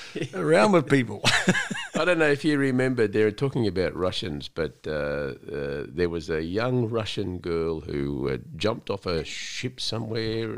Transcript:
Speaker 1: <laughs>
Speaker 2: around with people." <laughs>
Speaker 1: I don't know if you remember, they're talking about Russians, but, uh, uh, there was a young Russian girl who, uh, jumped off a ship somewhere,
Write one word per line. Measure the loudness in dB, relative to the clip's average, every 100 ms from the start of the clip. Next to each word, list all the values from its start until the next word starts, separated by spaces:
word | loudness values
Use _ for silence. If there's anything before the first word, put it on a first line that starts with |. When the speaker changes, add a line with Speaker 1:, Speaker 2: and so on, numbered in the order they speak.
| -10
Speaker 1:
<laughs> | -8 -6
Speaker 2:
around | -2 4 6 8
with | 6 6
people." | 4 2 0 2
<laughs> | 4 4 2 0 -6 -4 0
Speaker 1:
I |
don't | 2 4
know | 4
if | 4
you | 2 2
remember, | 4 4 2 2 2
they're | 4 2
talking | 2 0 2 2
about | 2 0
Russians, | 0 -2 -2 -4 -6 -6
but, | -4 -4 -4
uh, | -4
uh, | -2 -2 -2 -4 -8 -8 -6 -4 -4 -4
there | 0 0
was | 0 -2
a | -2
young | -2 -2 0 0 0
Russian | -2 -2 -4 -4 -4
girl | -2 -2 0 -2
who, | -4 -4 -2 -2 -2
uh, | -4 -6 -4
jumped | -2 -2 -6
off | -6 -2
a | -2
ship | -4 -8 -8 -6 -6 -6
somewhere, | -4 -4 -4 -4 -2 -2 -4